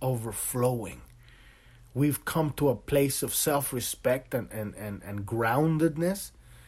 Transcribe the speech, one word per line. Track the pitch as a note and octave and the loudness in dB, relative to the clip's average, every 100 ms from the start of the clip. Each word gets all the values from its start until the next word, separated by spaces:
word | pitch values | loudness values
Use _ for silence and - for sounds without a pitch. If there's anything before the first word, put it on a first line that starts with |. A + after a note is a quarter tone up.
overflowing, | C3 B2 A2 G#2 - B2+ B2 A#2+ F#2+ - - - - - - - - - - | -2 -2 -4 -6 -4 2 2 2 -4 -12 -18 -20 -20 -20 -20 -20 -20 -20 -6
we've | B2 D3 C3+ | 0 2 0
come | - E3+ D3+ | -2 0 0
to | - C#3+ | 2 2
a | A2 | 2
place | - C#3+ C#3+ - | 2 2 2 0
of | C3 | -2
self-respect | - D#3 C#3+ C3+ B2+ - - B2+ B2 - | 0 2 0 0 -4 -6 -2 0 0 0
and, | B2+ F#2 | -6 -4
and, | G#2+ G#2 | -6 -8
and, | - G#2 G2 | -8 -10 -10
and | F2+ G#2 G2+ | -8 -8 -4
groundedness, | A2+ A#2 C3+ D#3+ D#3 D#3+ D3 F3 G3+ - - - - | 0 2 4 4 4 2 2 -2 -2 -8 -16 -20 -20